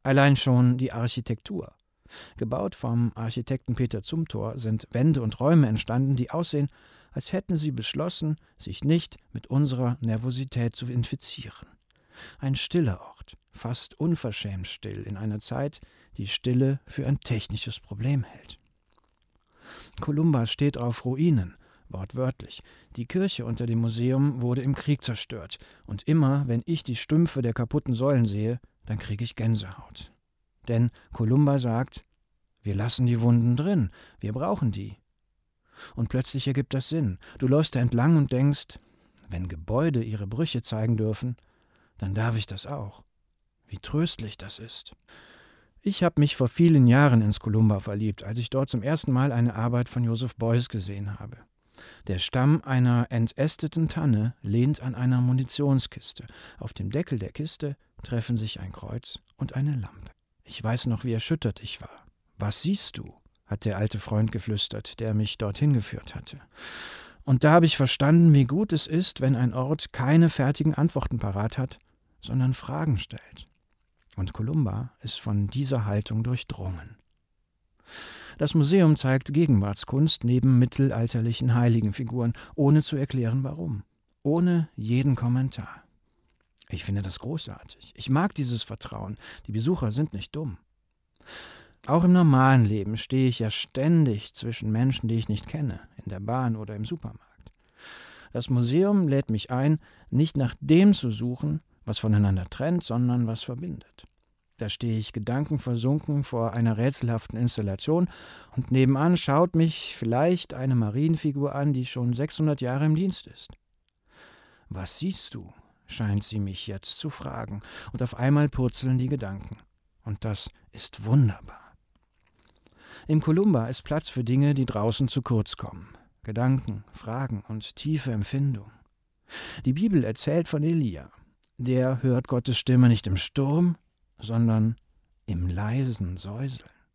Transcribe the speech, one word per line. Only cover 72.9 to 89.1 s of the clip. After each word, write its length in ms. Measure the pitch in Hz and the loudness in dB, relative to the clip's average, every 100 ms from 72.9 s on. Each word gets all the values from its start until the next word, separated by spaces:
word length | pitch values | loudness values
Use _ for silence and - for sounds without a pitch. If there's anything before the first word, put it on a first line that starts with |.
| 104 | -2
stellt. 500 | - 110 - - - _ _ _ _ _ _ - | -4 -14 -18 -20 -20 _ _ _ _ _ _ -8
Und 160 | 92 | -8
Columba 580 | - 110 156 117 101 123 _ | -4 -2 0 0 -2 -8 _
ist 200 | 113 - | -12 -8
von 260 | 110 101 101 | -2 0 0
dieser 380 | 123 135 131 | -2 -2 -2
Haltung 380 | 101 104 - 107 | 0 -2 -2 -4
durchdrungen. 720 | 117 123 - - 92 87 80 - _ _ _ _ _ _ _ _ _ - - - - - | -2 -4 -6 -10 -8 -8 -14 -20 _ _ _ _ _ _ _ _ _ -20 -18 -18 -20 -4
Das 160 | 147 | 0
Museum 420 | 160 143 190 160 | 2 4 6 6
zeigt 380 | 151 131 131 - | 6 2 0 2
Gegenwartskunst 920 | 147 165 110 101 101 - 135 156 - | 2 4 4 2 -4 -4 0 2 2
neben 360 | 120 123 131 123 | 2 4 6 6
mittelalterlichen 960 | 127 - 135 113 117 120 113 113 127 | 4 2 0 2 -2 0 -2 0 2
Heiligenfiguren, 800 | 120 120 113 107 101 117 123 117 - - | 4 4 4 0 -2 -6 -2 -2 -4 -10
ohne 260 | - 139 151 | 2 6 6
zu 140 | - | 4
erklären, 480 | 139 139 127 117 131 | -4 -2 -2 0 -2
warum. 400 | 131 151 170 104 - _ _ _ | -4 -6 -8 -8 -10 _ _ _
Ohne 460 | 143 165 180 170 156 | 0 2 4 2 0
jeden 400 | - 110 123 143 | -6 0 2 2
Kommentar. 680 | 127 120 123 131 - 92 - _ _ _ _ _ _ _ _ - | 2 2 0 0 -6 -14 -16 _ _ _ _ _ _ _ _ -12
Ich 160 | 82 | -8
finde 160 | - 98 | -4 -4
das 180 | 95 - | -4 -8
großartig. 760 | 120 160 - 95 - - - | -8 -8 -10 -14 -18 -20 -20
Ich 140 | - - | -12 0
mag 240 | 135 196 | 0 0
dieses 300 | - 127 120 | -2 -4 -4
Vertrauen. 540 | - 104 - 107 107 | -6 -12 -10 -10 -10